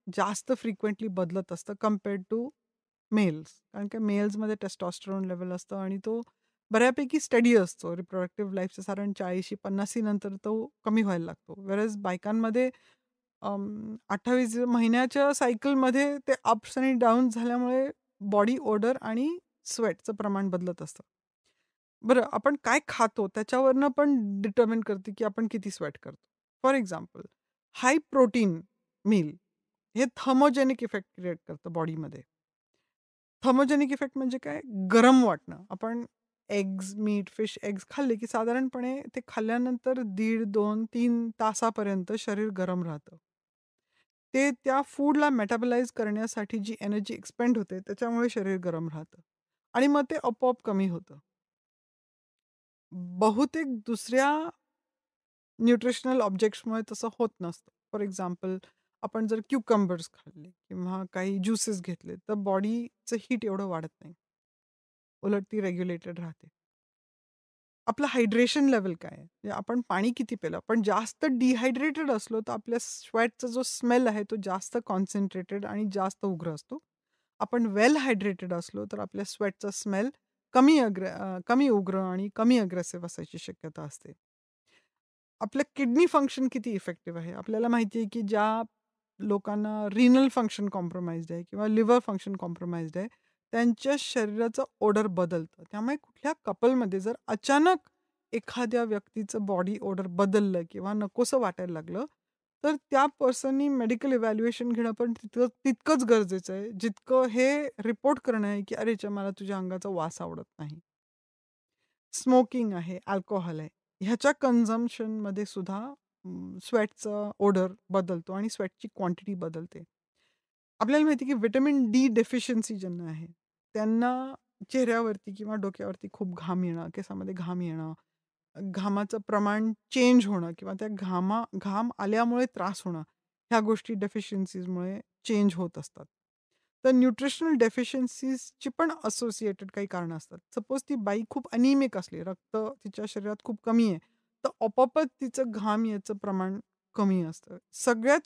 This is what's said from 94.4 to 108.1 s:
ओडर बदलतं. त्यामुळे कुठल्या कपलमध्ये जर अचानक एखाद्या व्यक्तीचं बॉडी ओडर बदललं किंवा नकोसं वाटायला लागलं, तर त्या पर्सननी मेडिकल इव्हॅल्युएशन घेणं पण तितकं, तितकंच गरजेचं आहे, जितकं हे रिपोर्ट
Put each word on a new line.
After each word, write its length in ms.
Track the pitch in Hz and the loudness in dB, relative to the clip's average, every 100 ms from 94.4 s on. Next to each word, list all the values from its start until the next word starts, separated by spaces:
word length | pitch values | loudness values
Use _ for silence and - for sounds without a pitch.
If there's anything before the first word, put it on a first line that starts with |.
| 233 226 262 - | -2 -2 -4 0
ओडर 280 | 214 208 208 | 2 4 2
बदलतं. 560 | 180 175 170 160 _ 165 | 0 -2 -2 -6 _ -12
त्यामुळे 240 | 208 233 294 | -6 -4 -4
कुठल्या 380 | _ _ 285 320 - | _ _ -6 -4 -6
कपलमध्ये 540 | 190 240 254 214 190 | 2 4 4 0 -2
जर 140 | 202 240 - | -4 -8 -6
अचानक 600 | 214 - 277 339 370 _ _ _ _ - | -4 2 4 6 4 _ _ _ _ -8
एखाद्या 500 | 226 - 247 240 240 | -8 -6 -6 -2 0
व्यक्तीचं 600 | 226 208 - 220 202 220 202 | 0 -4 -6 -10 -6 -4 -2
बॉडी 320 | 185 185 214 | -2 -2 -2
ओडर 260 | 196 190 185 | -4 -4 -4
बदललं 540 | 175 202 208 202 180 170 | 0 4 4 2 -2 -4
किंवा 220 | 202 190 | -8 -6
नकोसं 460 | 208 202 - 240 269 | -4 -4 -2 2 2
वाटायला 340 | 208 175 180 | 0 -4 -8
लागलं, 320 | 165 165 180 294 _ _ _ _ _ | -8 -8 -8 -8 _ _ _ _ _
तर 120 | 294 302 | -2 0
त्या 300 | - 269 277 - | 2 2 4 2
पर्सननी 480 | 262 254 269 269 285 | 0 0 -2 0 0
मेडिकल 440 | 269 226 240 285 | 0 0 0 0
इव्हॅल्युएशन 560 | 254 226 214 233 226 240 | 2 2 0 0 -2 -2
घेणं 200 | 233 233 | 0 -2
पण 220 | 214 240 | 0 -2
तितकं, 340 | 226 214 233 247 | -2 -6 0 0
तितकंच 560 | _ 269 240 - 311 | _ -2 0 2 2
गरजेचं 500 | 240 226 190 190 180 | 6 4 4 -4 -6
आहे, 180 | 190 214 196 | -8 -8 -4
जितकं 440 | 220 196 - 254 254 | -6 -4 0 2 2
हे 400 | 226 262 294 294 | 2 2 2 -2
रिपोर्ट 520 | - 226 226 277 | -4 -4 0 2